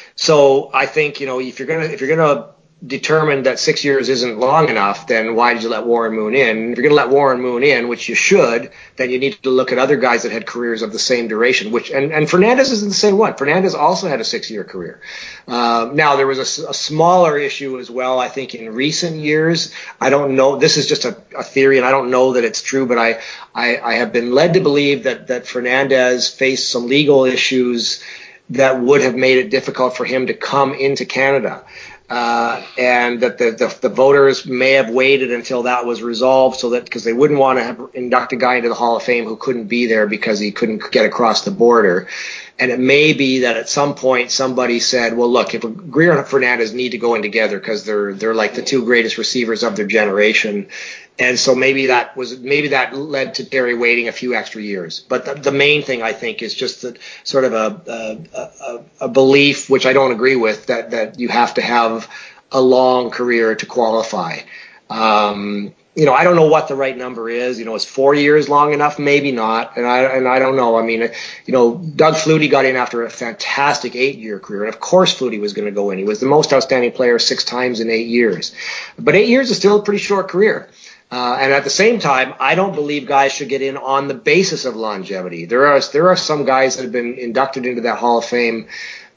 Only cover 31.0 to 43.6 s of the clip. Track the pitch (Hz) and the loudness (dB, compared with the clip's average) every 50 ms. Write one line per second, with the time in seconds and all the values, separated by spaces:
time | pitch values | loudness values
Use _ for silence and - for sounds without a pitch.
31 | 131 - - 131 135 135 139 131 110 90 - - - - - - - - - - | -4 -4 -2 0 0 2 2 0 0 -2 -6 -10 -14 -20 -20 -20 -20 -20 -20 -20
32 | _ - 117 120 120 117 117 117 117 117 117 147 - - - 131 123 123 123 123 | _ -8 -6 -4 -2 0 0 0 -2 -2 -4 -6 -10 -10 -6 -2 0 2 2 2
33 | 120 120 120 117 123 120 104 - 123 113 113 - 120 110 - - - 120 101 120 | 2 0 0 0 -2 -2 0 0 0 -2 0 0 -2 -4 -2 -2 -4 -2 2 4
34 | 131 135 143 143 139 135 131 - - 131 127 123 131 131 135 135 127 110 117 131 | 4 6 6 6 6 4 4 2 -2 -6 -4 0 2 2 4 2 2 2 0 2
35 | 131 135 139 127 131 120 120 120 117 - 131 123 120 123 123 123 120 120 120 104 | 4 4 4 2 2 0 -4 -4 -4 -4 -4 -2 -2 0 -2 -2 -2 -2 -4 -4
36 | 113 120 117 110 123 131 131 131 131 131 127 - - 120 120 123 120 - - 120 | -6 -6 -4 0 2 4 4 4 4 4 2 0 -4 -2 -2 -2 -4 -6 -10 -6
37 | 107 113 113 120 143 151 147 139 135 131 131 127 113 120 120 110 123 - - 131 | -4 -2 2 4 4 4 4 4 2 4 2 2 0 -4 -6 -10 -14 -14 -10 -10
38 | 123 123 123 123 117 - 135 117 127 123 127 123 117 117 117 113 120 117 117 107 | -4 -2 0 0 0 -2 -2 -2 0 0 2 0 0 -2 -2 0 0 0 0 0
39 | - - 123 120 113 107 113 107 - 135 123 120 110 98 120 120 123 113 113 110 | 0 -2 -2 -2 -2 -4 -8 -6 -6 -4 -4 -4 -4 -4 -2 0 0 2 2 2
40 | 107 104 110 107 - 117 107 101 107 104 98 - 120 110 107 104 - - - 123 | 2 0 -2 -2 -2 -2 -2 -2 -2 -4 -4 -4 -4 -2 -2 -4 -4 -2 0 2
41 | 107 104 - - 120 113 104 - - 104 98 98 117 120 117 117 107 95 87 92 | 2 2 2 2 0 2 0 0 -2 -4 0 4 4 6 6 6 4 4 2 0
42 | 90 - - - - - - - - - - - 127 127 120 127 127 131 139 147 | -2 -6 -10 -12 -12 -12 -14 -14 -16 -14 -8 -4 -2 -2 -2 0 2 4 4 4
43 | 151 156 151 143 139 131 131 131 123 120 113 113 | 4 4 2 2 0 0 0 0 0 0 -2 -2